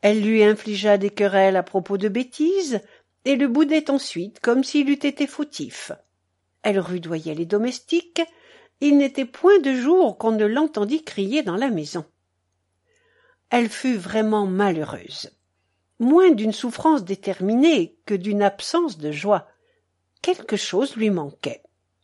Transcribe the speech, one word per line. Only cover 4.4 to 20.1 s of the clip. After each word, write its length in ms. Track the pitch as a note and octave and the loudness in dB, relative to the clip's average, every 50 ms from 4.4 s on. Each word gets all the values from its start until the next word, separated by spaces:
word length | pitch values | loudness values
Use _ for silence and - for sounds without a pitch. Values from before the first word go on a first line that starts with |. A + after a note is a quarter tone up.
| - A#3+ A#3+ C4 C4+ | -2 0 2 2 0
s'il 260 | - - D4 C#4 C4+ | 0 0 0 2 2
eût 40 | C#4+ | 0
été 340 | C#4+ - C#4+ C#4 - C#4+ | 0 -2 -4 -2 -2 -4
fautif. 640 | C#4 - - D4 D4 - - D3 A#2 - - - - - - _ _ _ _ _ _ _ _ _ _ _ _ - | -4 -4 -6 -10 -8 -10 -12 -12 -12 -14 -14 -14 -14 -16 -16 _ _ _ _ _ _ _ _ _ _ _ _ -4
Elle 160 | G#3+ G3+ G3 | -2 -2 -2
rudoyait 560 | F3 F3 F3+ F3+ E3 D#3+ E3 D#3+ D#3 E3 D3+ | -2 -4 -6 -8 -6 -6 -8 -8 -6 -6 -6
les 100 | D#3 E3+ | -6 -4
domestiques, 760 | E3 G3+ G#3 A3+ B3+ B3+ - - - D#4 E4+ - _ - - E4 E4 _ _ _ _ - - _ _ _ - | -2 -2 0 0 -2 -6 -8 -6 -4 -4 -4 -2 _ -4 -4 -4 -6 _ _ _ _ -20 -20 _ _ _ -2
il 180 | C#4 D4 C#4+ | 2 2 4
n'était 280 | C#4+ C#4 C4+ C#4 C4+ C4 | 4 2 0 -2 -6 -8
point 340 | A#3+ - - - F#4 G4+ F#4+ | -8 -4 2 4 6 6 6
de 140 | C4+ C4+ C4 | 4 2 0
jour 440 | B3+ A#3+ C#4+ F4 F4+ E4+ A3+ G3+ | 0 2 2 4 4 4 2 0
qu'on 140 | - - A3+ | -2 -2 0
ne 140 | A3+ G#3+ G#3+ | 2 2 2
l'entendit 580 | G#3 A3 C#4 D#4 D4+ - G#3+ G#3 G#3 C#4+ D#4 - | 2 2 0 -2 -2 -2 -2 -2 -2 -2 -4 -6
crier 400 | - - G#3 G3 G3 B3+ D#4 C4 | -6 -6 -6 -4 -2 -2 -2 -2
dans 140 | F#3 E3+ | -2 -4
la 120 | G3+ C4+ C#4 | -2 -2 -2
maison. 360 | A3 D#3+ D3+ D3 - F3 D3+ - _ _ _ _ _ _ _ _ _ _ _ _ _ _ _ _ _ _ _ _ _ _ _ _ _ _ _ - | -2 -4 -6 -6 -8 -10 -10 -12 _ _ _ _ _ _ _ _ _ _ _ _ _ _ _ _ _ _ _ _ _ _ _ _ _ _ _ -2
Elle 180 | A#3+ A#3+ A#3 | 0 0 0
fut 300 | G#3+ - - - C4 B3 | -2 -4 -4 -2 -2 -2
vraiment 480 | G3+ F3 F3+ G3+ A3 A3 G#3+ G#3+ G#3 G3+ | -2 -4 -4 -2 -2 0 0 0 0 0
malheureuse. 840 | F#3+ F#3 F#3+ G#3 G3 E3+ D#3+ D3+ - - A2 F2+ - - - - - _ _ _ _ _ _ _ _ _ _ _ _ _ - | 0 0 0 0 0 0 -2 -4 -8 -10 -14 -14 -16 -16 -16 -16 -18 _ _ _ _ _ _ _ _ _ _ _ _ _ -2
Moins 320 | A#3 B3+ D4+ F4+ F#4+ F#4 | 2 4 6 6 6 6
d'une 220 | D4 G3+ G#3+ A3 G#3 | 6 4 0 -2 -4
souffrance 500 | - - A#3+ A#3 - - D#4+ D#4 C#4 F#3 | -4 -6 -8 -4 0 2 2 2 2 0
déterminée 920 | F3 G3 - - G3+ F#3 - F#3 G3+ A3+ B3 C#4+ E4+ D#4 A3+ E3 E3 _ _ _ | -4 -8 -6 -6 -8 -6 -4 -2 0 2 4 4 4 4 2 0 -2 _ _ _
que 80 | - G#3 | -4 -4
d'une 280 | F#3 F3 G#3+ G3+ G3+ | -4 -2 -2 0 2
absence 560 | G#3 G3 G3 - - - - E4+ F4 D4+ F#3 | 2 0 0 -2 -6 -4 -2 -2 -2 -2 -4
de 140 | D#3 D3 D3+ | -6 -8 -8
joie. 380 | D3+ D3 F#3 G#3 G#3 F3 - _ _ _ _ _ _ _ _ _ _ _ _ _ | -8 -4 -2 0 0 0 -2 _ _ _ _ _ _ _ _ _ _ _ _ _